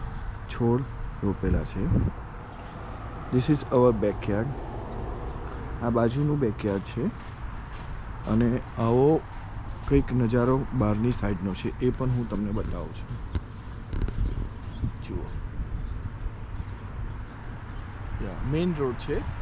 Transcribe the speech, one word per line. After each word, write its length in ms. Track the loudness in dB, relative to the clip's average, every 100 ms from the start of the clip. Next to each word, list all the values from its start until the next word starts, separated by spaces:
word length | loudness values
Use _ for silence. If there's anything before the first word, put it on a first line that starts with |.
| -2 -4 -6 -8 -8
છોડ 340 | 0 4 4 2 -4 -6 -2
રોપેલા 400 | -2 2 2 2
છે. 220 | 2 0 2 4 2 -2 -10 -12 -12 -12 -12 -10 -10 -10 -10 -8 0
This 180 | 2 4
is 80 | 2 4
our 180 | 6 8 6
backyard. 420 | 2 2 0 0 0 -4 -6 -6 -6 -6 -6 -6 -6 -6 -8 -8 -6 -2
આ 60 | 2
બાજુનું 500 | 4 4 4 2 4
બેકયાર્ડ 420 | 2 2 0 0
છે 240 | -2 -2 -2 -2 -10 -8 -8 -6 -8 -10 -8 -8 -8 -6 2
અને 300 | 4 4 2 -2 0
આવો 440 | 4 8 8 6 0 -10 -8 -8 -8 -6 4
કંઈક 240 | 4 6
નજારો 540 | 2 4 6 6 4 2
બહારની 380 | 2 4 4 2
સાઈડનો 420 | 2 0 0 0
છે, 320 | 0 -2 2 0
એ 40 |
પણ 200 | 2 0
હું 200 | 2 0
તમને 220 | -2 0
બતાવું 440 | 0 -2 -2 -4 -8
છું. 220 | -8 -8 -4 -6 -6 -10 -10 -10 -4 0 0 2 0 0 -4 -6 -8 -4 -4 -4 -6
જુઓ, 160 | -4 -4 -6 -6 -6 -4 -4 -4 -4 -6 -4 -6 -6 -8 -6 -6 -8 -8 -6 -6 -6 -10 -10 -10 -10 -8 -8 -8 -8 -6 -4 -4
યા, 240 | -2 0
મેઇન 220 | 2 2 2
રોડ 140 | 0
છે, 240 | 0 -2 -2 -2 -4